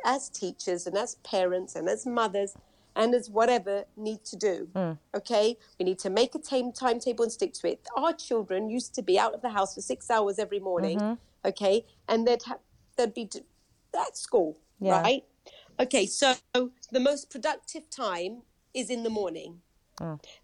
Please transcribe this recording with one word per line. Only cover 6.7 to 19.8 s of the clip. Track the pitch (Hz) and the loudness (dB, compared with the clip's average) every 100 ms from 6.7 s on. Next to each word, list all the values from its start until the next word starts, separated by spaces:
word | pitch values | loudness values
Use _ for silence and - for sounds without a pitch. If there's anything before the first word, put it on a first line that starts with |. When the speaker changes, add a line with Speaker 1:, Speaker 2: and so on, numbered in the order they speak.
Speaker 1:
timetable | - 254 233 254 226 | -2 0 0 0 0
and | 233 | 0
stick | - 190 | 0 -4
to | - 170 | -2 -4
it. | - - - | -4 -6 0
Our | 320 | 0
children | 320 - 233 190 190 214 | 0 -2 -2 0 -2 -2
used | 240 - | -4 -4
to | - | -4
be | 185 190 | 2 4
out | 220 | 4
of | - | 0
the | 247 | -2
house | 208 196 | 0 0
for | - | -2
six | - 254 - | -6 -6 0
hours | 226 202 196 | 2 2 0
every | 208 202 | -2 -2
morning, | 190 175 190 196 | -2 0 0 0
Speaker 2:
Mm-hmm. | 208 233 _ _ 196 | -2 -4 _ _ -4
Speaker 1:
okay? | - 196 214 - _ - | 0 2 2 0 _ 0
And | 226 233 | 2 4
they'd | 240 | 2
ha-, | 240 247 _ _ _ - | 0 -12 _ _ _ 0
they'd | 233 | 0
be | 240 220 | -2 -10
d-, | - - _ _ _ _ - | -12 -16 _ _ _ _ -4
at | - - | -4 -8
school, | - 226 160 - _ - | 0 2 2 -2 _ -4
Speaker 2:
Yeah. | 190 185 | 2 4
Speaker 1:
right? | 196 277 - _ - - - - | 4 2 -2 _ -20 -20 -8 -2
Okay, | 254 262 202 | 2 2 2
so | - 269 254 - 254 247 - - | 2 2 2 0 0 0 -6 -4
the | 254 | 2
most | 269 285 - | 2 2 -4
productive | 262 302 - - 320 - | -4 -4 -4 -8 -14 -12
time | - 214 175 185 240 - _ _ | -6 -4 -2 -6 -8 -18 _ _
is | 262 247 | -6 -4
in | 240 | -2
the | 226 | -2
morning. | 220 185 165 170 170 _ _ | -2 -2 -4 -12 -18 _ _